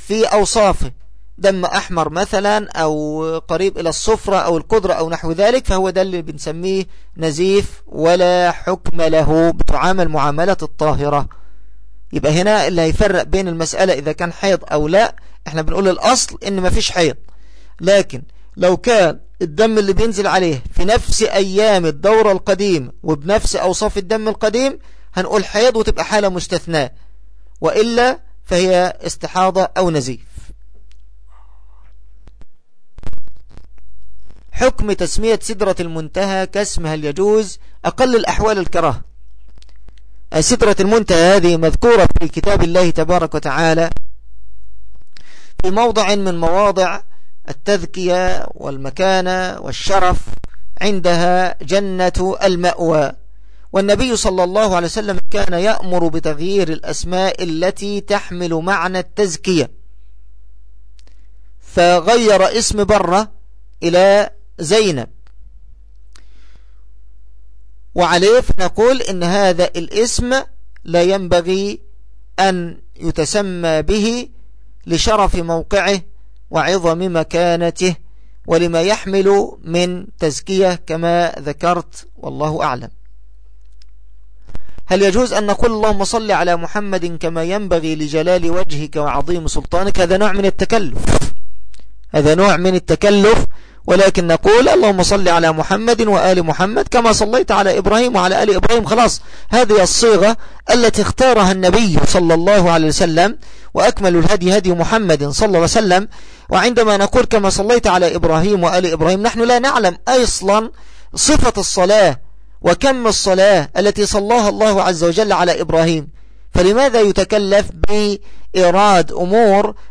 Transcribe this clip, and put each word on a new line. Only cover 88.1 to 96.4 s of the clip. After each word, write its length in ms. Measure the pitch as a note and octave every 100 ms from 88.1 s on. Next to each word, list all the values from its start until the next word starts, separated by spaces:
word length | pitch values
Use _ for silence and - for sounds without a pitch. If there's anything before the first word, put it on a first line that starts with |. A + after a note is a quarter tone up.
| D#3 E3 F3+ E3+
وجهك 460 | F3+ F3 D3 D3+ D#3
وعظيم 500 | D3 B2+ D3 F3 D#3
سلطانك"؟ 520 | - - E3+ G3 G3
هذا 160 | F3 F#3
نوع 160 | G#3
من 140 | G3 G3
التكلف، 520 | - F#3+ A3+ E3+ A2 - - - - - - - - - - -
هذا 240 | D3+ D3
نوع 220 | D#3+ G3 E3
من 180 | F#3
التكلف، 720 | F#3 - D#3+ G3+ G3+ G#3 A3+ - - - - -
ولكن 400 | F#3 G3 F#3 E3+
نقول: 420 | E3 F#3+ A3 C4
"اللهم 340 | E4 A3 F#3+
صل 260 | F3 G3+ G3
على 240 | E3+ E3
محمد 500 | D#3+ D3+ F#3+ A3+ A3+
وآل 400 | A3 G3 F#3 F#3